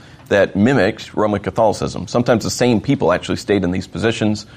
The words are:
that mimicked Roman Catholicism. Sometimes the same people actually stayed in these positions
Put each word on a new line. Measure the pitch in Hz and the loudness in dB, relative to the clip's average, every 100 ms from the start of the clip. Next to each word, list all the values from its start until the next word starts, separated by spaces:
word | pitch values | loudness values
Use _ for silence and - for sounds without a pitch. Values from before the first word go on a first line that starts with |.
| - - - | -20 -20 0
that | 104 90 | 2 2
mimicked | 95 113 135 95 - - | 4 4 4 2 0 -10
Roman | - 104 101 | -2 0 0
Catholicism. | - - 113 - 71 - 87 | -4 0 0 2 -6 -6 -4
Sometimes | 120 123 101 | -2 0 0
the | 95 | 0
same | - 123 110 | 0 2 2
people | - 139 82 | 0 0 0
actually | 87 - 87 | 0 -2 -6
stayed | - 101 | 0 0
in | 92 | 0
these | 92 - | -4 -8
positions | 85 110 113 107 107 - | -2 -2 0 -2 -2 -8